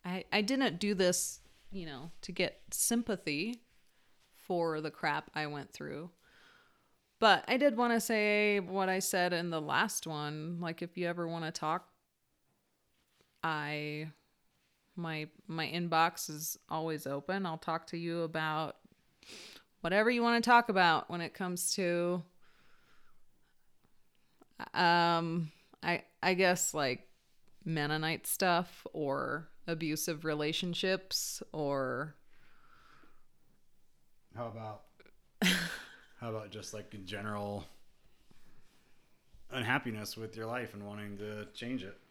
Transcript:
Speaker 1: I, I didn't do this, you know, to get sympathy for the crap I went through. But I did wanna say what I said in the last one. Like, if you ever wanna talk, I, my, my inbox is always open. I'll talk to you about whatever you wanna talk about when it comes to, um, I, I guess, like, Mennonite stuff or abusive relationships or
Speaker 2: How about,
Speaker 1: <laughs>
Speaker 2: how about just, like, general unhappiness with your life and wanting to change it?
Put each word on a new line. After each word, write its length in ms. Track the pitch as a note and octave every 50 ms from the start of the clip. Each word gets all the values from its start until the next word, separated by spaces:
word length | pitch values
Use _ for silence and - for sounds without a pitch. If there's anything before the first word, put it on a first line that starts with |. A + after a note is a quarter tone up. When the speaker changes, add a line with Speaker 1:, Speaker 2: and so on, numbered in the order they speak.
| -
Speaker 1:
I, 200 | F3+ F3+ F#3 - -
I 100 | - G#3
didn't 360 | G#3+ G3 C4+ C4+ C4+ - D3+ F3
do 160 | G#3 G3+ G#3
this, 460 | F3+ F#3+ F3+ F3+ - - - - - - - - - _ -
you 140 | - G3 E3
know, 260 | D#3+ C#3+ B2 D3 E3 - -
to 100 | - -
get 300 | F3 - F3+ - - - - -
sympathy 920 | - - - - A#3 A#3 A#3 - G#3 F3+ - D#3+ D3 D3 F3+ A3+ B3 A#3 - _ _ - _ _ _ _ _ _ _ _ _ _ _
for 440 | - - - F3+ E3+ E3+ E3 D#3 D#3
the 100 | D#3 D#3
crap 360 | D3+ - - D#3 D3 D3+ - - -
I 140 | D3+ D3+ D3
went 240 | D3 C#3+ - -
through. 380 | - - D3 D3 D3 D3 E3 F3+ _ _ _ _ _ - - - - - _ _ _ _ _ _ _ _ _ _ _ _
But 260 | A#3 G#3+ F#3 D#3+ - -
I 80 | A3+
did 200 | C4 C#4+ C#4+ A3+
wanna 240 | A3+ B3 A#3+ A#3 A3+
say 600 | - - A3+ G#3+ G#3 G#3 G#3 G#3 G#3 G#3 G#3 G3+
what 280 | F#3 F3+ F#3+ G3 F#3+ F#3
I 120 | F#3 F#3+
said 320 | F#3+ - - F#3 F3+ F3+
in 180 | F3 E3 E3+ F3
the 100 | E3 D#3+
last 460 | E3+ D#3 - D3 G#3 G#3+ - - -
one. 520 | D#3+ D#3 D3 D3 D3 D3+ D#3 D#3 E3 F3 E3+
Like, 220 | F3+ E3 E3 -
if 140 | F3 E3+ _
you 120 | F3+ F3 E3+
ever 180 | E3+ F3 E3+
wanna 240 | E3 E3 E3 D#3+ D#3
talk, 380 | E3+ - E3 D3+ E3 F#3 - _ _ _ _ _ _ _ _ _ _ _ _ _ _ _ _ _ _ _ _ _ _ _ _ _ _ _ _ _ _ _ -
I, 680 | E3 D#3 D3+ D3 D3 D3+ D3 D3+ D3+ D3 D3+ D#3 D#3+ - _ _ _ _ _ _ _ _ _ _ _ _ _ _ _ _
my, 340 | F3+ E3+ E3 D#3+ D#3 D3+ - _ - _ -
my 180 | E3 E3 D#3
inbox 640 | C3+ D#3 F3 F3 E3+ E3 D#3+ E3 E3+ E3+ - - -
is 260 | D3+ D3 D#3+ - - - _ -
always 380 | D#3+ D#3+ D#3+ E3 D#3 C#3+ - -
open. 360 | C#3 C#3 C#3+ - F#3 G3 F#3+
I'll 120 | F3 D#3+ E3
talk 300 | - - D#3+ E3 - -
to 80 | - E3+
you 240 | E3+ E3+ E3 E3+
about 540 | E3 D#3+ E3 D#3+ D#3 D#3 D#3 D#3 D#3+ - - - _ - _ _ _ _ _ _ - - - - - - - - _ _ _ _
whatever 300 | - E3 F#3 G#3 G#3+ A#3
you 120 | B3 A#3+
wanna 180 | A#3 A#3 A#3 A#3
talk 280 | A3+ A#3 B3 A#3+ A#3+ -
about 400 | G3 F#3+ F#3 E3+ D#3+ D3 - -
when 100 | F3 E3+
it 120 | E3+ - -
comes 400 | - F#3+ F3+ F3+ F3 - - -
to, 480 | - F#3+ F3 F3 E3+ F3 F3 F3+ F3+ E3 - _ - - - - - - - - - - _ - - - - - - - - _ _ _ _ _ _ _ - _ _ _ _ - - - _ _ _ _ _ _ _ - _ _ - - - -
um, 760 | - F3+ E3+ E3+ E3+ E3+ E3+ E3+ E3 E3+ E3 E3 F3 E3 D3+ - - _ _ - _
I, 200 | - F3 F3 - - _ _ _
I 120 | - F3+ F#3
guess, 400 | F3 F#3+ F3+ F3+ F3 - - -
like, 340 | D#3 C#3+ C3 B2+ - - - - _ _ _ _ - - - - - -
Mennonite 640 | - E3 D#3 D3 D3 D3+ D#3+ D#3 D#3+ D#3+ - -
stuff 600 | - - - G3 F#3 F3 E3+ F3+ - - - - -
or 560 | - D#3+ D3+ C#3 C#3 C#3 B2+ A#2+ C#3 D3+ D#3+ - - - - -
abusive 560 | E3+ D#3+ E3 D3+ D3+ D3+ - - D#3+ D3 E3
relationships 1160 | D#3+ D3+ D3+ D3+ D3+ D#3+ - - F3+ E3+ - - F#3 F#3+ F#3 F#3 - - - - - - - - -
or 600 | - D#3 D3 C#3 C#3 C3+ C3 B2+ B2 B2 D3 D#3 C#3+ - - - - - - - - - - - - - - - - - - - - - - - - - - - - _ - - - - - - - _ - _ - - _ _ -
Speaker 2:
How 100 | A2+ A#2+ A2+
about, 340 | G#2+ A2 A2 A2 G#2 G2+ - - _ - - - - - _ _ _ -
Speaker 1:
<laughs> 0 | G#3 F3+ F3+ F3+ F3 E3+ - - - - - - - - - -
Speaker 2:
how 100 | A#2+ A#2
about 200 | A2 A2 G#2+ G2+
just, 240 | G#2 G#2+ G2 - -
like, 200 | G#2+ G2+ - - G2+ F#2+
general 600 | F2+ G#2 G2+ G2+ G#2+ G#2 G#2 G#2 G2+ G2+ G2+ D#2+ - - - - - - - _ - - _ _ - - - - - - - - - _ - _ _ - - _ _ - _ _ - - - - -
unhappiness 680 | - C3 A2+ A#2+ B2+ C#3+ - B2 A2 G#2+ G#2 G2 -
with 200 | A2 A2+ G#2+ -
your 100 | A2+ A2
life 280 | A2 A#2+ B2 A#2+ - -
and 120 | G2+ G2+
wanting 320 | G#2 G#2 G#2 G#2 G#2 G#2 G2
to 280 | G#2 G#2+ G#2+ G#2+ G#2 G2+ -
change 280 | - A#2 A#2+ C3 B2+
it? 140 | G2 G2 - - _ _